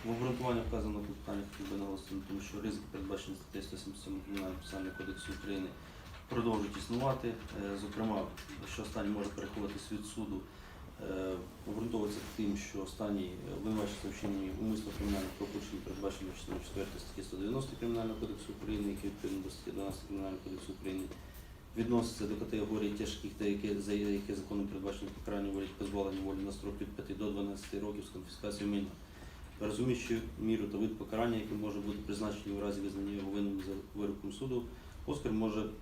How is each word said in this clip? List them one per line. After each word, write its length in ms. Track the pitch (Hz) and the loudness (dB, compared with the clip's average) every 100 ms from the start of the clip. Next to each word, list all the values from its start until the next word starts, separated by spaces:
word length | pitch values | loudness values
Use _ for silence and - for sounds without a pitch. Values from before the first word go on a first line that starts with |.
В 60 | 117 | 0
обґрунтуванні 520 | 117 127 123 123 117 110 | 2 4 4 4 4 4
вказано 300 | 113 107 104 101 | 2 2 0 -2
клопотання, 380 | 101 - 101 101 | -4 -2 -2 -2
хотів 180 | - 98 | -6 -4
би 60 | 98 | -2
наголосити 320 | 98 95 - | -2 -4 -4
на 80 | 98 95 | -4 -2
тому, 120 | 98 - | -4 -2
що 60 | 101 107 | -2 -2
ризики, 200 | 101 - | -2 -4
передбачені 420 | 98 95 98 - 95 | -4 -2 -2 -2 -8
статтею 240 | - 101 | -6 -6
сто 120 | 95 98 | -6 -6
сімдесят 280 | 98 95 | -6 -8
сьом 100 | 92 95 | -6 -6
Кримінального 340 | 95 101 92 92 | -2 -2 -2 -4
процесуального 380 | - 95 92 95 | -4 -4 -4 -4
кодексу 280 | 95 92 - 95 | -6 -4 -4 -4
України, 300 | - 98 92 - - - - - - | -2 -2 -2 -6 -12 -12 -12 -12 0
продовжують 460 | 120 117 107 101 101 | 2 4 4 2 -2
існувати. 480 | - 120 135 131 120 | 0 4 4 4 2
Е, 40 | 110 - 101 101 98 | -2 -4 -4 -2 -2
зокрема, 320 | 101 107 110 101 87 - - - - | -2 0 2 4 0 -4 -8 -8 -6
що 60 | - 107 | -4 -2
останній 260 | 110 101 104 | 0 2 2
може 100 | 101 - | 2 -2
переховуватись 520 | 98 110 101 98 - | -2 0 0 -2 -2
від 120 | 104 107 | -4 -2
суду, 220 | - 104 92 | -2 0 -2
е, 960 | - - - - - - 98 95 92 90 87 - 95 | -4 -12 -12 -12 -12 -6 -2 0 0 0 -4 -8 -4
обґрунтовується 540 | 104 117 113 104 104 - - | 0 2 2 2 0 -4 0
тим, 140 | 104 101 - | 2 2 0
що 80 | 101 95 | -4 -4
останній, 440 | - 104 101 90 | -2 2 2 2
е, 220 | 90 - 95 | -2 -4 -2
обвинувачується 520 | 107 107 101 - 98 | 2 2 2 0 -4
у 40 | |
вчиненні 340 | 95 104 98 95 95 | -2 0 0 0 0
умисного 300 | 110 110 104 - | 2 2 0 0
кримінального 380 | 101 101 98 - | 2 2 0 -2
правопорушення, 440 | 101 104 - 95 95 | -4 -4 -4 -6 -4
передбаченого 480 | 95 98 95 92 87 | -2 -2 -2 -6 -6
частиною 280 | - 90 - | -4 -4 -2
четвертою 340 | 95 95 - | -2 -2 -4
статті 180 | - - - | -6 -6 -4
сто 80 | 95 | -2
дев'яносто 320 | 101 131 135 131 | 2 2 0 0
Кримінального 380 | 120 117 113 107 | 2 2 2 0
кодексу 260 | 110 101 - 101 | -2 -2 -6 -4
України, 300 | 101 107 101 | 0 2 2
який 140 | 101 101 | 2 -2
відповідно 300 | 101 95 98 95 | 0 -2 0 -2
до 40 | |
статті 160 | - - 98 | -4 -4 -2
дванадцятої 320 | 98 92 - | -2 -2 -4
Кримінального 360 | 101 95 92 98 | -2 0 -2 -4
кодексу 240 | 92 - 92 | -6 -6 -4
України 280 | 95 92 92 - - - - - - 113 | -2 0 -2 -6 -10 -10 -12 -12 -6 0
відноситься 500 | 113 120 117 - 101 | 6 6 6 0 0
до 100 | 101 | 0
категорії 540 | 110 110 101 107 104 | 2 2 4 4 2
тяжких 400 | 104 107 - 101 - | 2 0 -2 -4 2
та 60 | |
яке, 360 | 104 101 104 101 | 4 4 4 2
за 120 | 101 | 4
яке 420 | 101 104 101 104 | 4 6 4 2
законом 320 | 98 - 101 98 | -2 0 2 2
передбачено 440 | 98 98 98 98 | 0 -2 -2 -4
покарання 340 | - - 101 101 | -4 -2 0 2
у 40 | |
вигляді 200 | 98 98 - | 0 -2 -2
позбавлення 420 | 101 101 98 95 | 0 2 2 2
волі 140 | 95 95 98 | 0 0 0
на 60 | |
строк 280 | 98 101 98 | -2 -2 -2
від 80 | 101 | -4
п'яти 260 | - - | -4 -4
до 160 | 98 104 | 0 0
дванадцяти 500 | 101 101 98 - 101 | 2 0 -2 -4 -2
років 240 | 104 104 | -2 -2
з 40 | - | -6
конфіскацією 640 | 92 90 - 104 101 104 | -8 -8 -4 -4 2 4
майна. 180 | 101 95 - - - - - - - | 4 2 -4 -12 -12 -12 -10 -12 -2
Розуміючи 600 | 107 104 127 120 - 113 110 - | 0 4 4 4 4 2 2 0
міру 240 | 107 110 101 | 4 4 4
та 120 | 101 | 4
вид 200 | 110 - | 2 2
покарання, 380 | 98 110 120 110 | 0 4 4 4
яке 180 | 101 | 2
може 260 | 104 107 101 | 0 0 0
бути 180 | 101 101 - | 0 -2 0
призначені 520 | 101 107 104 101 98 | 0 0 0 -2 0
у 20 | |
разі 200 | 101 101 | 2 2
визнання 320 | 98 98 98 | 0 0 0
його 180 | 101 98 | 0 0
винним 320 | 101 101 95 95 | 2 4 2 -2
за 340 | 98 - 104 | -4 -4 0
вироком 320 | 101 101 101 | 0 0 -4
суду, 300 | - 131 123 117 - - - - | -2 2 2 0 -8 -10 -6 -2
Оскар 260 | 143 123 | 0 4
може 340 | 110 110 107 104 - | 4 6 4 0 -2